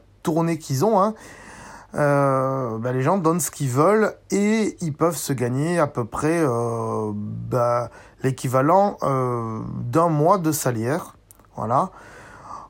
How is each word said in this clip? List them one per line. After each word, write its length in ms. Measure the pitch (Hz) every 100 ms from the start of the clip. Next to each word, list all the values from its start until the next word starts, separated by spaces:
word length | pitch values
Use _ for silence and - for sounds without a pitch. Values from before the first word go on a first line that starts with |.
| _ _
tournée 360 | 170 160 165 160
qu'ils 240 | - 135
ont, 160 | 208 196
hein. 160 | 214 214 - - - - - - - -
Euh, 840 | 147 143 139 135 131 135 123 110
ben, 140 | 123
les 100 | 127
gens 160 | 135 196
donnent 220 | 160 170
ce 100 | -
qu'ils 180 | - 139
veulent 460 | 127 175 220 208 - -
et 460 | 190 208 220 196 -
ils 140 | 165
peuvent 220 | 143 165 147
se 160 | -
gagner 480 | 123 120 127 160 175
à 80 | 143
peu 160 | 123
près, 340 | 113 - 151 170
euh, 720 | 147 117 117 117 113 110 107
ben, 760 | 104 107 113 117 123 120 120 120 - - -
l'équivalent, 760 | 131 123 131 131 147 185 202 -
euh, 560 | - 131 127 120 113 110 117
d'un 340 | - 120 156 170
mois 300 | 151 160 202
de 140 | 156
salaire. 640 | 147 131 113 117 165 - - _ - _ -
Voilà. 340 | 113 135 185 - - - - - - -